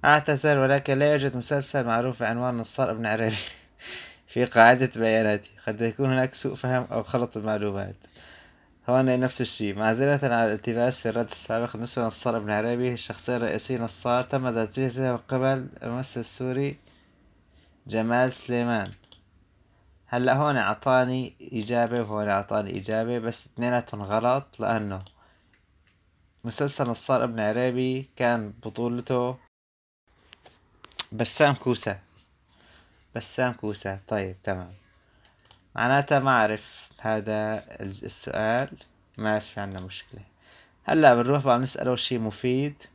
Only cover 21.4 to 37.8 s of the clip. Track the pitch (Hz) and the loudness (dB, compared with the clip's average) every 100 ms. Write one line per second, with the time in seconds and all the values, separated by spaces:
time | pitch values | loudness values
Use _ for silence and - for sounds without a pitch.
21.4 | - 120 107 120 117 120 107 107 104 98 | -10 -6 -2 0 2 0 -2 -2 0 0
22.4 | 101 107 101 92 101 110 113 120 113 117 | 0 -4 -2 -6 -4 -2 -2 -2 -4 -8
23.4 | - - 123 123 120 104 98 110 120 131 | -10 -6 0 0 -2 -10 -2 0 2 0
24.4 | 139 - 107 113 104 95 95 _ _ _ | -4 -6 -2 -2 -2 -8 -12 _ _ _
25.4 | _ _ _ _ _ _ _ _ _ _ | _ _ _ _ _ _ _ _ _ _
26.4 | 120 - 143 - 127 113 - 131 123 113 | -8 -2 -2 0 -2 0 2 2 2 0
27.4 | 107 110 127 123 127 131 135 - 123 117 | 0 2 0 0 -2 -2 -8 -2 0 2
28.4 | 104 101 110 101 120 120 120 127 123 127 | -2 -10 -10 -4 -4 -4 -2 0 0 -6
29.4 | _ _ _ _ _ _ _ _ _ - | _ _ _ _ _ _ _ _ _ -20
30.4 | - - _ _ - - - 110 117 - | -20 -20 _ _ -12 -8 -8 -4 -2 4
31.4 | 151 139 - 117 - 98 _ - _ _ | 4 4 0 -2 -2 -6 _ -20 _ _
32.4 | _ _ - - _ _ _ 117 - - | _ _ -20 -20 _ _ _ -10 -6 -2
33.4 | 127 117 107 101 98 98 - 107 95 95 | -2 -2 -6 -6 -6 -8 -4 -4 -4 -6
34.4 | - 92 90 95 _ _ _ _ _ _ | -6 -6 -8 -18 _ _ _ _ _ _
35.4 | _ - _ - 120 139 139 143 135 123 | _ -20 _ -2 2 2 4 2 4 4
36.4 | 107 107 - - - - 110 110 104 107 | 4 0 -8 -20 -20 -10 -4 -2 -2 -2
37.4 | 107 110 - - | -2 -4 -8 -12